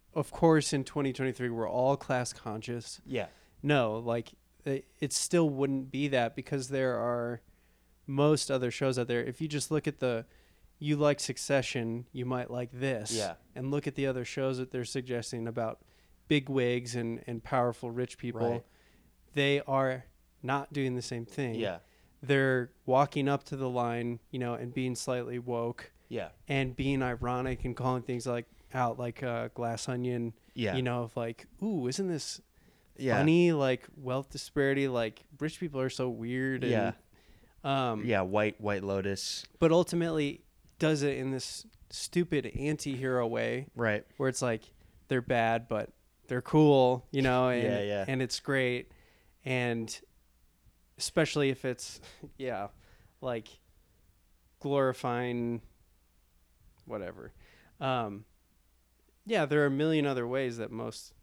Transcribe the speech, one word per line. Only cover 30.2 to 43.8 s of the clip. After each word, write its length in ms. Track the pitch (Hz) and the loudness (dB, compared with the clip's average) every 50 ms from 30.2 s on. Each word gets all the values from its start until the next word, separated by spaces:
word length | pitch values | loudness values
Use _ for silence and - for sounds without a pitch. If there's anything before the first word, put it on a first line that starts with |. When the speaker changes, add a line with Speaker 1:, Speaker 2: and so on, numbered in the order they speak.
| 117 117 - - _ _ - | -2 -4 -6 -10 _ _ -6
Speaker 2:
Yeah. 220 | 127 113 101 131 | -2 -2 0 0
Speaker 1:
You 60 | 131 | 0
know, 200 | 127 123 120 123 | 0 0 0 -2
of 140 | 120 113 - | -4 -4 -4
like, 300 | 123 117 117 113 - - - - - | -4 -4 -4 -6 -8 -14 -20 -10 -6
"Ooh, 260 | 196 220 202 156 123 123 | -4 -2 0 0 0 0
isn't 200 | 131 196 196 180 | -2 -2 -2 -2
this 320 | 170 139 - - - - - _ _ _ _ - _ _ _ _ - - | -2 -4 -4 -8 -10 -12 -14 _ _ _ _ -20 _ _ _ _ -10 -4
Speaker 2:
Yeah. 200 | 135 123 110 101 | 0 2 4 4
Speaker 1:
funny?" 340 | 147 156 165 175 175 170 | 6 6 8 8 6 6
Like, 340 | 160 147 135 131 127 - - - - | 6 4 4 2 2 0 -2 -8 -18
wealth 340 | 151 135 127 127 135 139 - | -10 -6 -4 -4 -4 -4 -6
disparity, 580 | - - - - - 147 135 135 139 139 139 131 | -10 -12 -12 -4 0 2 2 4 4 2 2 2
like, 360 | 123 120 113 110 - - - _ - - | 2 0 0 -2 -4 -8 -16 _ -10 -6
rich 200 | 147 156 - - | -6 -6 -4 -6
people 200 | 180 156 143 131 | -8 -6 -2 -2
are 100 | 131 131 | -2 -2
so 180 | - - 127 127 | -2 -2 -2 -2
weird. 560 | 117 113 113 120 127 131 131 135 131 127 127 | -2 -4 -4 -4 -2 -2 0 0 0 0 0
And, 80 | 117 | 2
Speaker 2:
Yeah. 200 | 117 107 98 95 - - _ _ - - _ - - - - _ _ - - 139 139 135 127 120 | 2 2 2 0 -2 -6 _ _ -20 -20 _ -20 -20 -20 -20 _ _ -8 -4 0 0 2 2 0
Speaker 1:
um, 120 | 110 107 - | 0 -2 0
Speaker 2:
Yeah, 180 | 123 107 98 | 2 2 2
White, 380 | 92 92 98 104 107 107 - - | 2 2 2 2 2 2 0 -2
White 220 | 104 104 101 95 | -2 -2 -2 -2
Lotus. 600 | 98 98 98 98 95 101 98 - - - - - - - - - | 0 -2 0 0 0 0 -2 -2 -4 -6 -6 -8 -10 -12 0 2
Speaker 1:
but 120 | 170 156 | 4 6
ultimately 720 | 160 180 170 - 170 170 170 165 160 156 147 143 - - - _ _ _ _ - _ - | 6 6 4 2 0 -2 0 0 0 0 0 -2 -4 -8 -14 _ _ _ _ -20 _ 0
does 240 | 156 156 156 143 | 2 2 4 4
it 140 | 143 143 131 127 | 2 0 0 0
in 120 | 131 135 | -2 -2
this 360 | 135 127 - - - - - 220 - _ - - | -4 -4 -6 -8 -10 -12 -14 -16 -20 _ -20 -16
stupid 560 | - - - - - 175 170 - 160 143 - | -12 -10 -10 -2 0 -2 0 2 0 -2 -2
anti-hero 800 | 107 - - 139 151 151 147 - 143 135 123 131 131 127 123 117 | -2 -4 -4 -2 -2 -2 -2 -4 -6 -4 -2 -2 0 2 2 0
way. 400 | 117 117 117 113 117 120 127 143 - - | 0 0 0 0 0 -2 -4 -6 -8 -4
Speaker 2:
Right. 300 | 120 | 0